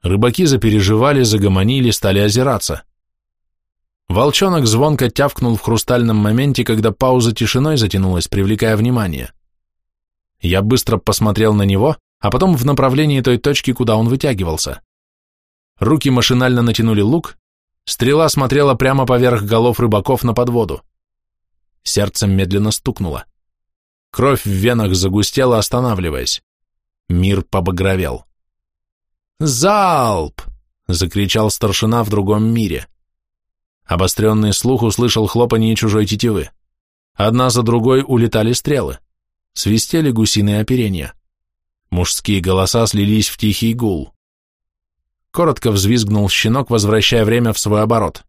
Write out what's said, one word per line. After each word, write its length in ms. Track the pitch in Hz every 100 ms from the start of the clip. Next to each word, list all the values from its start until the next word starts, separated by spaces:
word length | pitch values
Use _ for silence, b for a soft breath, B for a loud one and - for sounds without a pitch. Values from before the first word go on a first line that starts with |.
Рыбаки 420 | 87 98 120 120
запереживали, 800 | 170 131 110 104 95 110 135 143
загомонили, 680 | 117 104 101 95 101 135 123
стали 280 | 104 101 98
озираться. 640 | 104 110 135 107 - 76 - _ _ _ _ _ _ _ _ _ _ _ -
Волчонок 560 | 92 143 - 196 170
звонко 440 | 117 110 151 143 123
тявкнул 460 | - 139 - 120
в 60 | 110
хрустальном 560 | - 113 - 123 117 107
моменте, 480 | 104 113 143 127
когда 260 | 113 110 110
пауза 420 | 98 131 127 117
тишиной 440 | 113 110 127 151 147
затянулась, 500 | 104 98 95 87 -
привлекая 480 | 101 98 110 113
внимание. 560 | 110 117 120 98 69 62 _ _ _ _ _ _ _ _ _ _ _
Я 200 | 87 90
быстро 360 | 104 127 - 104
посмотрел 560 | - 98 110 101 110
на 100 | 104
него, 320 | 98 98 135 147 _ _
а 100 | 104
потом 280 | 131 190 147
в 80 |
направлении 560 | 131 139 131 135 151 139
той 160 | 127 123
точки, 340 | 143 143 -
куда 240 | 117 110
он 140 | 110 113
вытягивался. 720 | 131 151 107 87 78 - - _ _ _ _ _ _ _ _ _ _
Руки 300 | 143 156 143
машинально 540 | 123 - 127 127 123
натянули 380 | 120 110 113 104
лук, 360 | 104 165 - - _ _ _ _
стрела 420 | - - 120 147 160
смотрела 480 | - 131 139 143
прямо 300 | 123 131 135
поверх 380 | 127 123 123 120
голов 360 | 101 113 120 113
рыбаков 440 | 120 104 98 131
на 100 | 120
подводу. 480 | 113 123 120 107 67 _ _ _ _ _ _ _ _ _ _
Сердце 440 | - - 101 - 101
медленно 440 | 95 95 101 107
стукнуло. 540 | - - - 90 71 - _ _ _ _ _ _ _ _
Кровь 340 | - 131 131
в 40 | 104
венах 460 | 95 110 120 104
загустела, 640 | 92 95 101 104 - 127 113
останавливаясь. 840 | 101 123 127 98 85 67 62 - _ _ _ _ _ _ -
Мир 340 | 87 92 98
побагровел. 840 | - 95 90 90 98 92 78 62 _ _ _ _ _ _ _ _ _ _ _ _
«Залп!» 1000 | 151 120 180 208 190 151 120 95 76 - - - _ _ -
закричал 640 | 85 87 101 98 110 110
старшина 520 | - 107 92 110 117
в 60 | 107
другом 340 | 104 95 107
мире. 420 | 110 117 101 71 - _ _ _ _ _ _ _ _ _
Обостренный 680 | - 85 92 - 107 107 107
слух 280 | 98 120 131
услышал 460 | 117 98 123 113 104
хлопанье 480 | 117 120 113 110
чужой 300 | 113 110 107
тетивы. 440 | 104 107 120 101 - _ _ _ _ _ _
Одна 360 | - 104 120 127
за 140 | 120
другой 400 | 113 117 117 131
улетали 480 | - 123 113 113 110
стрелы. 460 | 123 - 139 76 62 _ _ _ _ _
Свистели 580 | - 101 113 - 165 151
гусиные 500 | 113 110 107 104 104
оперения. 520 | 107 127 110 90 64 - _ _ _ _ _ _ _
Мужские 520 | 87 87 - - 98
голоса 440 | 90 92 95 120
слились 440 | 98 104 101 107 101
в 80 | -
тихий 360 | 107 98 113
гул. 400 | 117 113 85 78 _ _ _ _ _ _ _ _ _ _ _ _
Коротко 400 | - 170 139 117
взвизгнул 560 | 101 95 120 104 107 101
щенок, 400 | - 110 127 -
возвращая 540 | 117 104 110 - 117
время 300 | 107 117 117
в 60 | 110
свой 220 | 107 107
оборот. 420 | 110 117 90 -